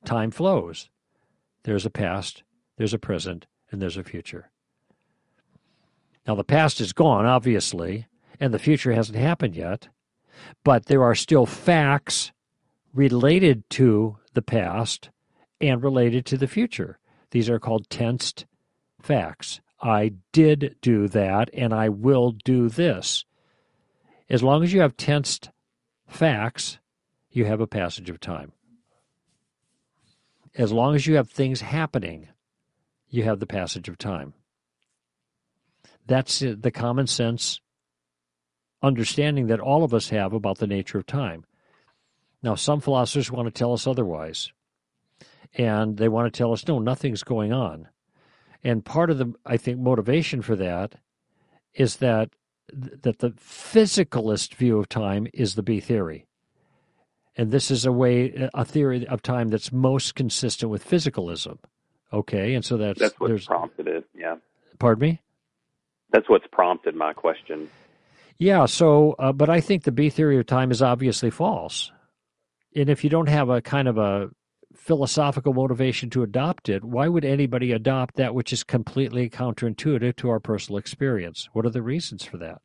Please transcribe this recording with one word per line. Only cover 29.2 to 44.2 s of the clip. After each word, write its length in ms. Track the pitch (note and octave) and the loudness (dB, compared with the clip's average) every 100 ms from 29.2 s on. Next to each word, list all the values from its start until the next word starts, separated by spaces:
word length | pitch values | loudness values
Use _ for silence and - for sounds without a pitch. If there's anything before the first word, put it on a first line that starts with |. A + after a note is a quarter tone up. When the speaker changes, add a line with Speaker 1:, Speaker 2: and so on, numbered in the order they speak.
| _ _ _ _ _ _ _ _ _ _ _ _ _ | _ _ _ _ _ _ _ _ _ _ _ _ _
Speaker 1:
As 180 | - A#2 | -2 0
long 220 | A2+ B2+ | 2 2
as 120 | D3 C#3+ | 2 4
you 100 | D3+ | 2
have 140 | B2+ | 2
things 300 | - C3+ B2+ | -2 -2 -2
happening, 680 | G#2 D3 D#3 C3 F2+ D#2+ D#2+ _ _ _ _ _ _ _ _ | -4 -4 -2 -4 -6 -12 -18 _ _ _ _ _ _ _ _
you 140 | A#2+ | -4
have 160 | A2 G#2 | -2 -2
the 60 | G2+ | -4
passage 420 | G2+ F2 - F2 | -6 -6 -8 -12
of 100 | E2+ | -12
time. 360 | G#2 F2+ C#2 - _ _ _ _ _ _ _ _ _ _ _ _ _ _ _ _ - | -8 -8 -10 -18 _ _ _ _ _ _ _ _ _ _ _ _ _ _ _ _ -2
That's 340 | B2+ B2+ - | -2 0 -4
the 300 | C3+ G#2+ A#2+ | -4 -2 -4
common 360 | - A#2+ B2 C3 | -2 -2 0 -2
sense 540 | - A#2 A#2+ - - _ _ _ _ _ _ _ _ _ _ _ _ | 0 -2 -2 -6 -8 _ _ _ _ _ _ _ _ _ _ _ _
understanding 640 | C#3 B2+ A2 - D3 C#3+ A#2 | 0 0 -2 0 0 0 0
that 120 | A2+ | -2
all 240 | B2+ C#3+ | 2 2
of 80 | D#3+ | 2
us 180 | A#2 - | 0 0
have 220 | G#2+ G2 | -4 -2
about 260 | A2 G2+ G2 | -2 -4 -4
the 80 | G#2 | -4
nature 320 | G2+ F#2 G#2 | -4 -4 -8
of 80 | - | -6
time. 380 | C#3 B2 E2 - _ _ _ _ _ _ _ _ _ | -6 -6 -8 -16 _ _ _ _ _ _ _ _ _
Now, 120 | A#2+ | -4
some 260 | G2+ - D3 | -2 0 0
philosophers 500 | C#3 C3+ A#2+ D3 B2 | 0 0 0 -2 -4
want 160 | B2 A#2 | -4 -8
to 120 | - | -2
tell 140 | A#2+ | -2
us 140 | A#2+ C3 | 0 -2
otherwise, 680 | B2+ G#2+ D#2+ | -2 -2 -4